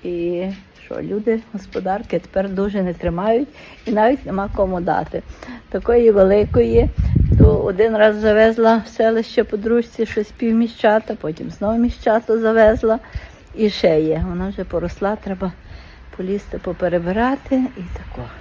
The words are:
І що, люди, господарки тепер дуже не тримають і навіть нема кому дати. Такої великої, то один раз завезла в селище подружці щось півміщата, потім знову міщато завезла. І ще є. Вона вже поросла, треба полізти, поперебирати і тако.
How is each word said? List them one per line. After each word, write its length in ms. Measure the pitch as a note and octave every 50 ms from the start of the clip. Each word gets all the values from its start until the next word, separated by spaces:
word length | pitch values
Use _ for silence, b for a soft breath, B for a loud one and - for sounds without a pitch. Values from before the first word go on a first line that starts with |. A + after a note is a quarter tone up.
| -
І 400 | F3 F3 E3+ E3+ F3 F3 F3 F#3 F#3+ G3 F#3+ - - _ - -
що, 180 | - - A1+
люди, 380 | - D#3+ G3 G#3 G#3+ A#3 A3+ A3+ A3+ -
господарки 680 | - G3 F#3+ - - F#3+ F#3+ F#3 F#3+ G#3 A#3+ - - E3+
тепер 320 | - - - F#3+ F#3+ G3
дуже 320 | F#3+ F#3+ G3 G#3 G3 G3+
не 120 | F#3 F3+ E3+
тримають 540 | F3 - F3 E3 F3 F#3+ A3 A3+ A#3 D4 - B B B B B B B
і 60 | -
навіть 340 | A3+ G#3 G#3+ A#3 C#4+ C4+ -
нема 240 | F3 F3+ G3 G3 G#3 -
кому 240 | - G3 F#3+ F#3 F3
дати. 420 | F3 - - - E3 - - - - B B B B B3 B3 A#3 B -
Такої 420 | - F#3+ F#3+ - A#3 A#3+ A#3+ A3+
великої, 800 | G#3 G3+ F#3+ F#3+ G3+ G#3 G#3 - - A#3+ A#3 A3+ A3+ A#3 A3+ - - B B B B B B - - -
то 180 | - - -
один 400 | - - G#3 F#3+ F3+ A3 A3+ A3
раз 200 | G#3 G#3 G#3+ G#3
завезла 680 | G#3+ G#3+ A3 G#3 G#3+ A3 A3 A3+ A#3+ A3+ A3+ A3+ A3+ -
в 20 | -
селище 560 | - - A3+ A3+ A3+ A3+ A3 - - - -
подружці 600 | - - G#3 G3+ A3+ A#3 A#3+ A#3 A#3 - - A3+
щось 240 | G#3+ - A3 G#3 -
півміщата, 840 | - - A#3+ A3+ A3+ A3+ A#3 A3 - - - A3 G#3 A3 G#3+ - - -
потім 300 | - D#3 D#3+ - - D#3+
знову 280 | E3 - G3+ G#3 A3+ A#3
міщато 600 | A#3+ A#3+ A#3 - - A#3 G#3+ A3+ A#3 - A3 A3+
завезла. 600 | A3+ A3 A3+ A3+ A3 G#3+ A3 A3 - A3 A3 A3 B B B B B B B B B B -
І 160 | - A3 G#3
ще 300 | F#3+ - - F#3 D#3+ D#3
є. 240 | D#3 D#3 D#3 D#3+ F3 F#3
Вона 200 | F3 F3 F#3 G3
вже 160 | G3+ - F#3
поросла, 520 | - - E3 E3 F3 - - G3+ G3 G#3+
треба 360 | G#3 - G3+ F#3+ F#3 G3 F#3 - - B B B B B B B B B - -
полізти, 420 | - F#3 F#3 G3 G#3 - - - F3+
поперебирати 1000 | - F#3 F3 - F#3 F3 E3+ F3 E3+ E3+ F#3+ A3 A#3 B3+ C4+ C#4 - - C4+
і 240 | C4 B3+ B3 - G#3
тако. 480 | F3+ F3 - - - - - - A#2+ A2 - -